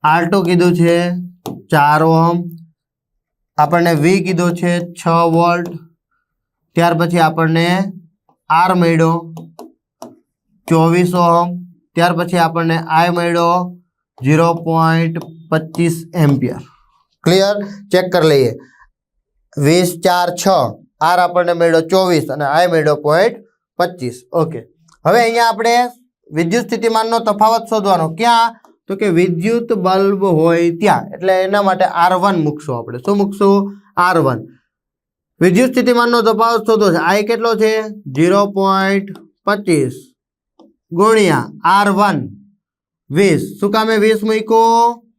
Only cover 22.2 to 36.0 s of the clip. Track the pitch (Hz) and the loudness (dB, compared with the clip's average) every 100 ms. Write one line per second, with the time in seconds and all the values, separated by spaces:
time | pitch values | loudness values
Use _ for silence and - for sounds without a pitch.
22.2 | 123 135 143 151 180 165 151 151 147 160 | -2 -4 -2 0 2 2 0 0 0 0
23.2 | 220 233 - _ _ - 175 - 123 - | 0 -4 -20 _ _ -6 -6 -4 -10 -12
24.2 | _ 170 165 135 - _ _ _ - 220 | _ -4 -4 -6 -16 _ _ _ 0 2
25.2 | 226 233 233 214 233 233 247 - _ _ | 2 0 0 0 0 0 -2 -8 _ _
26.2 | _ 151 170 226 240 226 226 226 220 226 | _ -4 -2 -2 -2 -4 -2 0 0 -2
27.2 | 220 208 220 226 226 220 202 180 160 160 | -2 0 2 2 -2 -2 0 0 -2 -2
28.2 | 233 233 226 233 _ _ _ 196 208 170 | 0 2 0 -4 _ _ _ -4 0 2
29.2 | 185 165 196 233 233 220 185 190 196 196 | 0 0 -2 -2 -2 -2 0 2 0 0
30.2 | 196 160 160 170 170 170 208 135 110 - | 0 2 2 2 0 0 0 0 -4 -6
31.2 | 185 185 190 202 196 185 185 170 175 180 | 0 0 0 0 0 0 -2 2 0 2
32.2 | 196 180 151 147 - 120 117 123 127 208 | 0 0 -2 -4 -8 -8 -8 -8 -2 0
33.2 | 196 - 196 202 202 - _ - 180 170 | -2 0 2 2 -2 -10 _ -2 0 2
34.2 | 135 113 - - _ _ _ _ _ _ | 0 -2 -10 -20 _ _ _ _ _ _
35.2 | _ _ 175 185 254 254 247 240 | _ _ 2 4 2 2 0 2